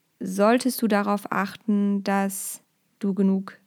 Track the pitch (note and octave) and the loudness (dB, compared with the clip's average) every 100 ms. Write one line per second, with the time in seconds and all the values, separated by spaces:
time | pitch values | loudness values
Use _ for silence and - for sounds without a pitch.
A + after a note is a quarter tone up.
0 | _ _ F#3+ F#3+ G#3 B3 B3+ - A3+ G#3 | _ _ -8 2 4 4 2 0 0 0
1 | G3+ G3+ - - F#3+ - - G3+ G3+ G3+ | 0 -2 -2 -4 -4 -6 -2 0 2 0
2 | G3 G3 G3 G3 - - _ _ _ _ | 0 0 -2 -4 -10 -12 _ _ _ _
3 | G3+ F#3+ F#3+ F#3+ G3 - | -4 2 2 2 -4 -16